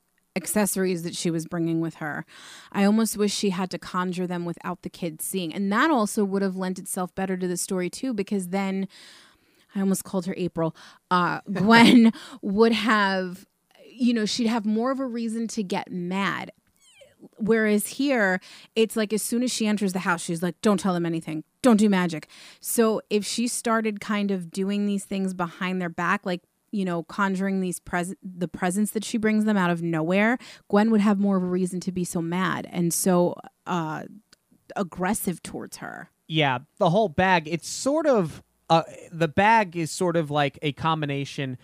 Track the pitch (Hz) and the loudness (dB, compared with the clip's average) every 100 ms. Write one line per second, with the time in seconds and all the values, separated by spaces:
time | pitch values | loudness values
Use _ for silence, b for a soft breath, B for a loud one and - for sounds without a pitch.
0 | _ _ _ 190 - 214 196 196 185 175 | _ _ _ -8 -2 0 0 0 0 -2
1 | 170 - 180 165 160 175 165 165 165 - | -4 -4 -2 -2 -4 -4 0 0 -2 -4
2 | 156 143 - B B B B - 196 214 | -8 -8 -10 B B B B 0 2 4
3 | 226 202 208 - 202 180 185 175 - 185 | 2 0 -2 0 -2 -2 -4 -6 -6 -4
4 | 185 175 180 180 170 165 185 180 175 - | -4 -2 -4 -4 -6 -8 -10 -10 -12 -8
5 | 175 156 - 190 170 - 196 208 254 269 | -8 -8 -6 -4 -4 -4 0 2 2 2
6 | 208 - 202 196 196 185 185 185 180 - | 2 0 0 0 0 -2 -4 -4 -6 -6
7 | 180 - 190 185 180 180 - 190 180 - | -6 -4 -4 -2 -2 -4 -2 -2 -4 -4
8 | 269 214 190 202 175 196 196 190 190 B | -6 -4 -2 -4 -2 -2 -2 -2 -4 B
9 | B B B B B B B 202 196 190 | B B B B B B B -2 0 0
10 | - 196 180 - 175 - 160 - B B | -2 -6 -4 -4 -4 -2 -4 -4 B B
11 | - 180 170 156 - 185 196 226 233 247 | 0 2 2 -2 -4 0 6 8 10 10
12 | 226 B B 262 214 196 226 220 208 214 | 8 B B -10 -2 4 4 4 2 2
13 | 196 190 185 185 - _ _ _ - 214 | 2 0 -4 -10 -20 _ _ _ -16 0
14 | 247 240 214 - 226 233 208 214 247 262 | 2 2 0 0 0 0 0 0 0 -2
15 | 262 233 233 226 226 - 185 190 - 185 | -4 -4 -4 -4 -6 -4 -4 -4 -4 -6
16 | 175 190 190 131 - - _ _ 1077 855 | -4 -2 -2 -2 -8 -14 _ _ _ _
17 | - _ - - 208 226 214 208 - - | -20 _ -20 -6 0 2 4 2 0 -2
18 | 285 254 196 185 B B B - 226 226 | 0 2 2 0 B B B 0 0 0
19 | 208 214 - 233 247 - 214 208 202 185 | -2 -2 -2 -2 -2 0 0 0 0 -2
20 | 185 170 - 165 175 - 220 196 202 175 | -2 -2 -2 -4 -4 0 2 2 2 0
21 | 170 165 165 156 - _ 254 214 214 190 | 0 -4 -6 -10 -10 _ 4 6 6 4
22 | 180 156 - B B B - - 220 214 | 0 -4 -12 B B B -6 2 2 2
23 | - 208 196 - 233 - 233 226 220 202 | 0 -2 -2 -4 -4 -2 0 0 0 -6
24 | - 208 202 190 170 196 190 202 202 202 | -4 -2 0 -2 -4 -4 -2 0 0 -2
25 | - 196 190 185 170 - 185 185 175 165 | -4 -4 -4 -4 -6 -4 -4 -2 -4 -2
26 | 175 202 196 180 _ _ - 208 185 170 | -2 -2 -2 -6 _ _ -8 -4 -2 -4
27 | 160 - 196 185 196 190 185 170 - 180 | -6 -2 0 0 0 -2 -2 -6 -4 -4
28 | 175 196 190 180 175 - 185 190 214 220 | -4 -8 -12 -8 -6 -2 -2 0 0 -2
29 | - 233 214 214 214 208 175 170 170 160 | -4 -2 0 2 2 2 2 0 0 0
30 | 160 190 220 247 B B - 202 220 220 | 2 2 2 0 B B 0 2 4 4
31 | 208 196 202 190 180 180 180 185 190 180 | 4 4 4 2 2 0 -2 -2 -4 -4
32 | 175 180 165 175 185 143 - - 170 - | -2 -2 -2 -2 -2 -2 -6 0 0 2
33 | 196 175 175 - - _ - 175 156 151 | 4 4 4 0 -14 _ -6 -4 -4 -8
34 | - - _ _ _ _ - - 190 - | -10 -16 _ _ _ _ -12 -6 -6 -4
35 | 180 214 - 165 - 123 - - - 55 | -2 -2 -2 -6 -8 -12 -12 -14 -14 -14
36 | - _ - 156 143 123 - - 185 190 | -16 _ -6 0 2 0 -6 0 2 4
37 | 208 147 185 180 151 165 - - 254 302 | 2 2 4 4 2 -6 -6 -6 -2 0
38 | 311 247 160 - - _ - 165 - - | 4 2 2 -4 -20 _ 2 2 2 -10
39 | - 160 160 165 202 226 196 170 156 - | -12 -4 -2 4 6 6 4 -2 -4 -2
40 | 180 165 147 147 143 - 151 - 160 160 | 0 0 0 0 0 0 -6 -2 0 0
41 | 147 139 139 - 135 127 | -2 -4 -6 -6 -6 -8